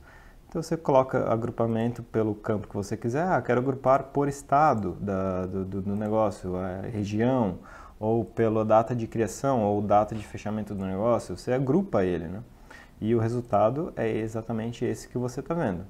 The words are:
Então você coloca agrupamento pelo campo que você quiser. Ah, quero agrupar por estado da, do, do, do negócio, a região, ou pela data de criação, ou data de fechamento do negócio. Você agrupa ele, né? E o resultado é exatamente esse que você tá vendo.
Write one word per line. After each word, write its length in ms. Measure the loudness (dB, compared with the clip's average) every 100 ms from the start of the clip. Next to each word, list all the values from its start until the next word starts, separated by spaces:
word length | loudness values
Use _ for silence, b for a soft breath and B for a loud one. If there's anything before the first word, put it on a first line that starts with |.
| B B B B -8
Então 140 | -8
você 140 | -4 -4
coloca 520 | 4 4 6 2 2
agrupamento 760 | 0 -2 0 0 2 0 -2
pelo 320 | -4 0 0 0
campo 320 | -2 -4 -2
que 60 | -6
você 200 | -6 -4
quiser. 300 | -2 -2 0
Ah, 160 | 0
quero 180 | 2 2
agrupar 440 | 2 0 4 4
por 240 | 2 0 0
estado 640 | -2 0 4 6 4 0 -4
da, 440 | -4 -2 0 -2
do, 200 | -4 -4
do, 180 | -4 -4
do 140 | -4 -2
negócio, 600 | 0 2 2 0 -6 -4
a 260 | -4 -6
região, 760 | -6 -4 -2 2 2 4 2 -2 B B B -6
ou 260 | 0 0
pela 400 | -2 0 2 2
data 300 | 4 4 4
de 140 | -2 -4
criação, 520 | -2 -2 0 0 2
ou 180 | 2 0
data 320 | 4 4 4
de 100 | -2
fechamento 480 | -10 -10 -6 -6 -6
do 120 | -6
negócio. 520 | -4 0 2 2 0 -8
Você 160 | -2
agrupa 520 | -2 2 0 2 0
ele, 240 | 2 0 -4
né? 120 | -10 -12 B B B B -6
E 120 | 0
o 60 | 2
resultado 720 | 2 -2 0 4 4 2 -4 -4
é 120 | -2
exatamente 760 | -2 -4 -6 -4 -4 -4 -4
esse 240 | -4 -4 -6
que 100 | -6
você 240 | -4 -6
tá 100 | -4
vendo. 320 | -2 -2 -4 -8